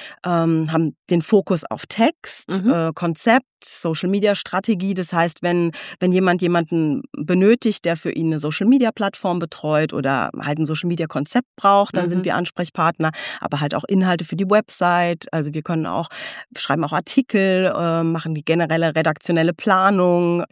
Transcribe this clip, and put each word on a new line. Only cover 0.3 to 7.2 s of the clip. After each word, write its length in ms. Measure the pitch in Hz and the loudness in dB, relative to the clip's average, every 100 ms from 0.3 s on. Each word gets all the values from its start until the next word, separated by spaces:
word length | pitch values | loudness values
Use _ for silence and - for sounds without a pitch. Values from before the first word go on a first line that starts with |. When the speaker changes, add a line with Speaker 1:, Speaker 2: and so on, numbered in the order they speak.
| 170 165 160 156 | 0 2 2 0
Speaker 1:
haben 240 | 160 160 - - | 0 -2 -4 -2
den 120 | 170 | -2
Fokus 420 | - 202 - 175 | 2 2 2 -2
auf 220 | - - - | -4 -10 -6
Text, 760 | - 240 - - - - 190 208 | 0 0 0 -10 -14 -4 0 2
Speaker 2:
Mhm. 60 | |
Speaker 1:
äh, 200 | 170 160 | 2 0
Konzept, 520 | 156 170 160 233 247 - _ | -2 -4 0 2 2 0 _
Social-Media-Strategie. 1300 | - - 165 156 180 202 208 196 - 185 214 185 196 | -14 -6 -4 -2 -2 0 0 0 -4 -4 -2 -2 -2
Das 200 | 185 180 | -4 -2
heißt, 280 | 175 170 - | 0 0 -2
wenn, 300 | 175 175 170 - - - | 0 2 0 -2 -12 -2
wenn 120 | 180 | 2
jemand 300 | 185 185 175 | 4 4 2
jemanden 640 | 175 175 165 165 156 135 - | 2 0 0 0 0 -2 -4
benötigt, 720 | - | -8